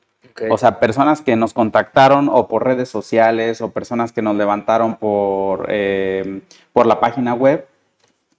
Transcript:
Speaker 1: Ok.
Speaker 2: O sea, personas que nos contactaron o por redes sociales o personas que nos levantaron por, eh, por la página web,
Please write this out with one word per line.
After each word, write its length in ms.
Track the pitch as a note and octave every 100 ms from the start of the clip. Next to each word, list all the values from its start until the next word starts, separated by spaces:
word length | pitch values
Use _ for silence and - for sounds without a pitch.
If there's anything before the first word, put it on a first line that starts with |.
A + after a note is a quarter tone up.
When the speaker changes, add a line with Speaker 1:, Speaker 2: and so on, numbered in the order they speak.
| _ _ _
Speaker 1:
Ok. 120 | - A2+
Speaker 2:
O 80 | A2
sea, 200 | A#2 G2+
personas 440 | A#2+ B2+ C#3+ D3+
que 120 | -
nos 200 | A2+ A2+
contactaron 760 | - A2 A2 A#2+ - C3+ C#3 C#3+
o 160 | B2+ -
por 180 | A2+
redes 240 | C3 B2+ B2+
sociales 720 | G#2+ - A2+ A2+ A2+ A2+ A2+
o 100 | A2
personas 400 | - G#2 A#2+ A#2
que 100 | -
nos 140 | G#2+ G#2
levantaron 580 | G#2 G#2 G#2+ A2+ A2+
por, 720 | A2 G#2+ G2+ G2+ G2 F#2+ F#2+ -
eh, 720 | G#2 G2 G2 F#2+ F#2+ F#2+ F#2+ _ - _
por 140 | B2+ A2+
la 140 | G#2
página 340 | A#2+ C3 B2
web, 320 | B2 C3+ E3 - _ _ _ _ _ _